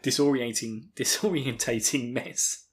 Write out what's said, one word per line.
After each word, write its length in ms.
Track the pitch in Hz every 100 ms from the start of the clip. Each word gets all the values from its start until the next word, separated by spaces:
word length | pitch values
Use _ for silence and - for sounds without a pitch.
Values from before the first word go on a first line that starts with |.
Disorienting, 840 | - 127 143 139 120 113 117 110 -
disorientating 1160 | - 131 - 208 170 135 113 - 117 107 143 120
mess. 540 | 127 151 156 - - -